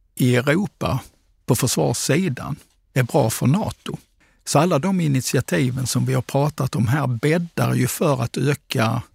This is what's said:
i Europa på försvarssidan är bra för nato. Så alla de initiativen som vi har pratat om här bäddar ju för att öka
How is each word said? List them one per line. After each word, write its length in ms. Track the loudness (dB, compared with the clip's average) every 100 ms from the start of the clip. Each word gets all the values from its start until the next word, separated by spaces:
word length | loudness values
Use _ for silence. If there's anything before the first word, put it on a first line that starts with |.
| _
i 220 | 0 2 4
Europa 640 | 2 0 0 -4 -4 -4 -6 _ _ _ 0
på 100 | 0
försvarssidan 1000 | 2 0 0 -2 0 0 0 -4 -8 -12 _ _ _
är 80 | -2
bra 280 | 0 2 2
för 160 | 2 2
nato. 500 | 2 -2 -8 -10 -12 _ _ _ _
Så 140 | 0 2
alla 200 | 4 2
de 220 | 0 0
initiativen 880 | 0 0 0 -2 0 0 0 -2 -2
som 200 | 0 0
vi 80 |
har 80 | -2
pratat 540 | -2 0 -2 -2 -4 0
om 120 | 0
här 180 | 0 0
bäddar 680 | 0 0 0 -2 -2 0
ju 120 | 2 0
för 360 | 0 0 0
att 140 | -2 -2
öka 680 | -2 -2 -4 -2 0 -2 -6